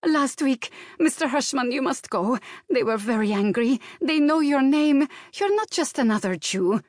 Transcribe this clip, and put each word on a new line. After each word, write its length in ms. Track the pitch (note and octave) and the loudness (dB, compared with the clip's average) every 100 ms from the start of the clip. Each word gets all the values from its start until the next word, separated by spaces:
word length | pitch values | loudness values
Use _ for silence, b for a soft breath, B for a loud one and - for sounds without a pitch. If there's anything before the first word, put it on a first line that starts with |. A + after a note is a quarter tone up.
Last 380 | F4 D#4 C#4 - | 0 0 0 0
week. 280 | C#4 B3+ - B B B | 0 0 -4 B B B
Mister 300 | D#4+ - D#4 | -2 0 -2
Hirschman, 440 | C#4 - C4+ B3 | -2 -2 -2 -2
you 100 | C4 | -2
must 280 | C4+ B3+ - | -2 -4 -4
go. 280 | G3+ F#3+ B3 B B _ | -2 0 -2 B B _
They 140 | C4+ | 0
were 140 | A3+ A3 | 0 -2
very 360 | G#3 A3+ G#3+ | -2 0 0
angry. 480 | G#3 G3+ G3 A#3 C4 B B | 0 0 2 0 0 B B
They 200 | C4+ D#4 | -2 2
know 200 | D4 D#4+ | 4 2
your 220 | D4 C#4+ | 2 2
name. 460 | C4+ D4 D4+ C#4 D4 B B | 4 4 4 4 2 B B
You're 200 | - G4+ G#4 | -4 0 0
not 140 | A4 | 0
just 280 | - D4 - | -2 -4 0
another 380 | A#3+ G#3+ G3 F3+ | 0 0 -2 -4
Jew. 440 | - F#3+ F3+ G#3 | -4 0 0 0